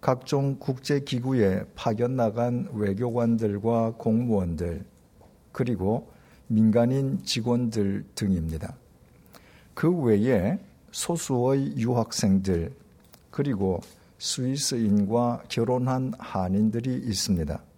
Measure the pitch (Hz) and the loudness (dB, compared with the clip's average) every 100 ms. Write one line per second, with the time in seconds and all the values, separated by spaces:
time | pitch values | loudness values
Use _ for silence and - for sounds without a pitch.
0 | - 127 - 143 139 135 - 127 - 147 | 0 -2 0 -2 0 -4 -6 -6 -2 -2
1 | 139 127 123 131 98 95 107 - 139 107 | -2 -4 0 2 4 2 -4 -6 -4 0
2 | 120 131 113 110 120 120 - 110 104 98 | 0 2 0 0 -2 -2 -4 -2 -2 0
3 | 123 120 117 117 110 101 110 117 113 113 | -2 0 2 2 0 0 0 2 0 -2
4 | - 110 123 104 87 82 85 78 - _ | 0 0 2 0 0 -2 -4 -6 -10 _
5 | _ - - _ - - 123 107 95 120 | _ -20 -20 _ -20 -4 -2 0 0 -2
6 | - - - - - 110 110 110 120 135 | -4 -20 -20 -20 -2 4 6 6 4 2
7 | 135 - - - 117 120 120 110 98 101 | -2 -4 -4 -4 0 0 0 0 0 -2
8 | - - 104 90 80 80 - - _ _ | -6 -4 0 0 -2 -6 -8 -14 _ _
9 | _ - - - - - - - 156 180 | _ -20 -20 -20 -20 -20 -20 -2 0 2
10 | 127 104 117 117 92 202 - - - - | 4 4 4 4 2 -2 -6 -20 -16 -10
11 | - 170 - 127 123 139 139 139 117 120 | -4 -4 -2 0 2 2 0 -2 0 0
12 | 113 - 107 95 95 87 82 - - - | 0 0 2 2 2 0 -2 -10 -20 -20
13 | _ - _ - 143 107 95 87 - - | _ -20 _ -4 -2 0 0 -2 -6 -20
14 | _ _ - - 127 139 - 123 113 104 | _ _ -8 -4 -4 -2 -2 0 2 2
15 | 101 117 120 120 - - 117 127 127 131 | 2 2 0 -2 -4 -2 0 0 0 -2
16 | 131 110 - 95 92 98 110 117 127 127 | -4 -6 -6 -4 0 2 2 0 -4 -4
17 | - 95 - 92 76 78 - | -4 -4 0 0 0 -6 -10